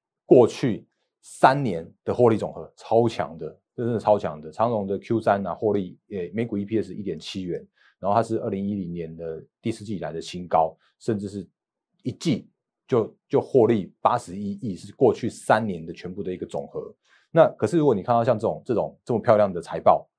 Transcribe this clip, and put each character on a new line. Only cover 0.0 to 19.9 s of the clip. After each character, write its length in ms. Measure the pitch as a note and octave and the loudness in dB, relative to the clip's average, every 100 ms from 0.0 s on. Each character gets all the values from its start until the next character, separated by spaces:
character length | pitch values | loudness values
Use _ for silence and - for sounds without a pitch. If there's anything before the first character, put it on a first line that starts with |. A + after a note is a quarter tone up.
| _ _ _ | _ _ _
过 180 | C#3 A2 | 8 8
去 400 | - C#3 G2 - _ _ _ | 4 -2 -2 -8 _ _ _
三 420 | - - C#3 C#3 | -20 2 2 4
年 260 | C3 E2+ E2+ _ - | -2 -4 -8 _ -8
的 80 | |
获 160 | F#2 A#2+ | 2 4
利 80 | A2 | 4
总 160 | F2 | -2
和， 160 | F2 D#2+ _ | -10 -16 _
超 340 | - A2+ A#2 | 0 2 2
强 300 | - D2 D#2 | -2 -8 -8
的， 180 | D#2 - _ - | -14 -14 _ -8
这 80 | A#2 | -6
真 80 | |
的 80 | A2+ | -2
超 180 | A2 G#2 | 2 2
强 220 | F#2+ D#2 | 2 -10
的。 100 | D#2 | -14
长 180 | - A2+ | -4 -2
荣 180 | A2+ G2 | -2 -4
的 100 | G2 | -6
Q 220 | - A2+ | -2 -2
三 260 | A2 G2+ F#2+ | 0 0 -2
啊， 80 | E2 | -4
获 180 | A2 | -2
利， 240 | G2+ F#2 - _ | 0 -4 -10 _
呃， 220 | G2+ F2 G2 | -10 -8 -6
每 100 | A#2+ | -4
股 140 | G2+ | -4
E 60 | G2+ | -4
P 180 | A2 | -4
S 100 | G2 | -4
一 80 | F2+ | -8
点 160 | G2 D#2 | -8 -8
七 260 | - G2 | -10 -10
元， 220 | F#2 D#2 - _ _ _ | -6 -8 -10 _ _ _
然 100 | F#2+ | 0
后 60 | G#2+ | 0
它 80 | A2+ | 0
是 160 | A2+ | -4
二 100 | A2+ | -4
零 180 | G2 G2+ | -4 -4
一 60 | G#2 | -4
零 180 | E2+ | -6
年 220 | E2+ D#2+ E2 | -8 -10 -10
的 260 | E2 D#2+ - _ | -10 -10 -14 _
第 100 | A#2+ | -8
四 140 | G#2+ G#2 | -8 -8
季 100 | G2 | -8
以 60 | |
来 120 | D#2 | -8
的 80 | D#2+ | -8
新 280 | - F2+ F2 | -10 -12 -2
高， 280 | F2 D#2+ D#2+ _ _ | 0 0 -2 _ _
甚 180 | - A2 | -4 -4
至 120 | G2+ | -4
是 180 | G2+ F2 _ _ _ _ _ | -10 -14 _ _ _ _ _
一 80 | - | -12
季 380 | - F3 B2 - _ _ _ _ | -6 -2 -2 -4 _ _ _ _
就， 280 | B2 G#2 - _ | 0 0 -6 _
就 120 | C#3 | -2
获 280 | - C3+ A2 | 2 4 6
利 260 | A#2 E2+ _ | 4 0 _
八 180 | - A#2+ | 2 2
十 160 | - F#2 | -4 -8
一 200 | G2+ G2+ | -8 -6
亿， 200 | A#2+ E2+ | -8 -8
是 180 | G2+ - | -12 2
过 200 | C3+ - | 4 4
去 160 | A#2 | -2
三 340 | - - A2+ A2+ | -6 2 2 2
年 220 | F2 D#2+ | -6 -8
的 60 | |
全 200 | E2+ F2+ | -12 -12
部 120 | F#2 F#2+ | -10 -8
的 80 | |
一 40 | F#2 | -8
个 80 | E2+ | -8
总 220 | D#2+ C#2+ | -8 -8
和。 260 | - - - _ _ _ | -10 -12 -16 _ _ _
那 160 | E3 C#3 | 4 4
可 180 | - G#2+ | 4 -2
是 100 | E3+ | 2
如 60 | D3 | 2
果 100 | G#2 | 2
你 80 | |
看 100 | F2 | 0
到 120 | A#2 A#2 | 0 2
像 120 | A2 | 0
这 120 | G2+ | 0
种， 120 | D#2 - | -4 -4
这 100 | G#2 | -2
种 240 | E2 - - | -2 -8 -4
这 100 | A#2 | -2
么 60 | |
漂 160 | A2 G#2+ | 4 4
亮 160 | G#2 | 4
的 100 | F2 | 0
财 160 | - E2 | -8 0
报 300 | G#2 | 4